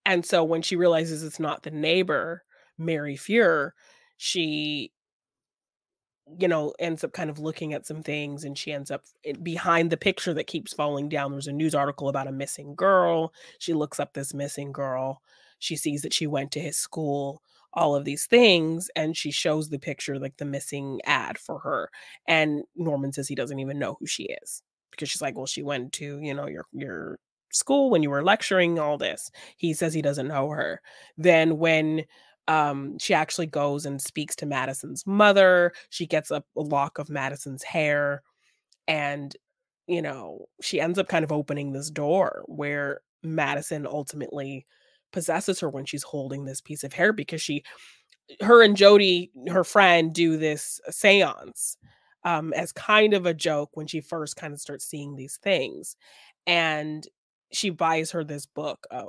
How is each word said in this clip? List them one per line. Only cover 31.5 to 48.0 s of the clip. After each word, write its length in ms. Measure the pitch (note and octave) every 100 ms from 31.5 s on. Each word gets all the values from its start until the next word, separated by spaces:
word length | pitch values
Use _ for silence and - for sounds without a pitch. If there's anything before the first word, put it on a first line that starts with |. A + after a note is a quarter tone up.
| D3+
when, 460 | E3 D#3+ D#3 D#3 D3+ _ _ _ -
um, 500 | D#3 D3 C#3 C#3 -
she 160 | -
actually 320 | E3+ D#3 - D#3+
goes 400 | D3 C#3+ C#3+ D3
and 140 | C#3
speaks 320 | - - D3 -
to 100 | D3+
Madison's 600 | C3+ C3 C3+ C#3+ C#3 -
mother, 680 | G3+ G#3 G3 F#3+ F3+ F3 - -
she 160 | - E3+
gets 240 | D#3 -
a, 120 | D3 - -
a 40 |
lock 360 | D3+ C#3 C#3+ -
of 100 | D3
Madison's 520 | D3 C3+ C#3 C#3 C3
hair, 600 | - E3 D3+ D3 C#3+ C#3+ _ _ _ _ _ _ -
and, 480 | D#3 C#3+ C#3+ C#3 - _ _ _ _ -
you 160 | E3+
know, 440 | D3+ C3+ F2+ - - _
she 200 | - D#3+
ends 180 | E3 F3+
up 100 | F3+
kind 160 | E3+
of 80 | D#3
opening 400 | D3+ D3 C#3+ C#3+
this 180 | C3+ D3+
door 540 | D#3 D3 F#3 - - -
where 540 | D3 D3 D3 C#3+ C#3+ _ _
Madison 640 | D#3+ D#3+ C#3+ C#3+ - D3+ C#3+
ultimately 800 | D3 C3+ D3 C3+ D3 C3+ C3+ - _ _ _ _
possesses 480 | F#3 E3 E3 G3+ F3+
her 80 | D#3+
when 140 | E3
she's 180 | - D3
holding 400 | - D3 C3+ C#3
this 160 | C#3 C3
piece 240 | - D3+
of 80 | F3+
hair, 200 | - G#3+
because 300 | G#3+ C#3+ D#3+
she, 220 | - C#3+ - - - -